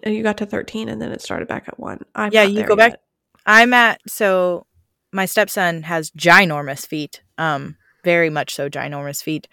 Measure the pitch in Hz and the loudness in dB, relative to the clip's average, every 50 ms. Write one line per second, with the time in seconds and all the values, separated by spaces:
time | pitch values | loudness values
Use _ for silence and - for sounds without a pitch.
0 | - 220 214 214 220 214 208 208 214 202 214 - - - - 220 220 220 220 214 | -6 -6 -4 -2 -2 -4 -4 -4 -6 -6 -6 -8 -8 -8 -10 -10 -8 -8 -8 -8
1 | - - - - - - - 85 85 - - - - - - - - - 98 - | -10 -10 -10 -12 -10 -10 -10 -8 -8 -8 -10 -10 -10 -14 -16 -14 -14 -14 -14 -14
2 | - _ - 220 214 208 214 220 208 196 202 214 - - 208 208 226 247 - - | -18 _ -8 -6 -4 2 4 4 4 4 2 0 0 2 4 6 6 4 4 -2
3 | _ _ _ _ _ _ _ _ - 202 214 226 233 247 247 240 233 220 196 - | _ _ _ _ _ _ _ _ 0 4 6 6 6 6 4 4 4 2 0 -2
4 | - - - - 220 196 185 185 180 180 175 175 - _ _ _ _ _ _ _ | -8 -12 -6 -2 0 2 2 2 2 0 -2 -4 -8 _ _ _ _ _ _ _
5 | _ _ - 190 190 185 - 220 202 196 - 208 185 175 170 165 151 165 170 165 | _ _ -6 -4 -4 -2 0 0 0 0 0 -2 0 0 -2 -4 -6 -4 -4 -4
6 | 156 - - 151 - 170 170 190 196 165 151 147 147 135 139 - - - 156 151 | -4 -6 -8 0 6 8 8 8 8 4 0 -4 -6 -8 -10 -10 -10 -10 -8 -8
7 | 147 - - - _ _ _ - 165 160 147 139 139 151 151 _ _ _ _ _ | -8 -8 -12 -20 _ _ _ -6 -4 -2 -2 -4 -6 -10 -16 _ _ _ _ _
8 | - 175 170 170 165 160 151 147 131 - - - 143 143 143 139 135 143 147 143 | -2 0 2 2 2 0 0 -4 -6 -6 -6 -6 -6 -6 -6 -8 -8 -8 -8 -10
9 | 143 143 143 - - - 156 147 - - | -10 -10 -10 -10 -6 -6 -6 -8 -8 -12